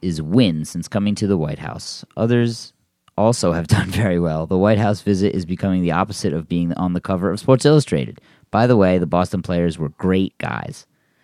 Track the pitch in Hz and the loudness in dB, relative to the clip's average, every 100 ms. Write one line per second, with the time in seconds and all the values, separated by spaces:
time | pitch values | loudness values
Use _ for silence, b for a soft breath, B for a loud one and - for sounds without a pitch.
0 | 92 78 76 110 104 78 76 85 82 104 | -6 -4 0 2 4 0 -4 -8 -6 -4
1 | 101 101 101 95 76 71 78 - - - | -2 -2 0 0 -2 -6 -10 -12 -12 -16
2 | - - 117 120 117 113 - _ _ _ | -12 -4 0 2 0 -4 -14 _ _ _
3 | _ - 107 120 87 82 82 98 90 92 | _ 0 2 2 0 -2 0 0 0 0
4 | 107 87 85 78 80 92 101 107 107 104 | 0 0 0 -2 -2 2 4 4 2 0
5 | 101 95 101 92 85 90 98 92 87 82 | 0 0 0 -2 -4 -4 -2 0 2 0
6 | 95 98 98 80 80 - 85 - 90 87 | 0 -4 -4 -4 -2 -2 -2 -2 -2 -2
7 | - 92 92 98 - 131 143 151 - 78 | -2 -2 -2 0 2 4 6 4 4 -2
8 | 58 - b b _ 101 123 117 92 90 | -4 -10 b b _ 2 4 6 4 4
9 | 85 87 90 92 - 87 85 82 73 - | 2 0 0 -4 -4 -2 0 -2 -6 -4
10 | 92 95 95 - - - - - - _ | 0 0 0 -4 -8 -6 -10 -14 -20 _
11 | _ _ | _ _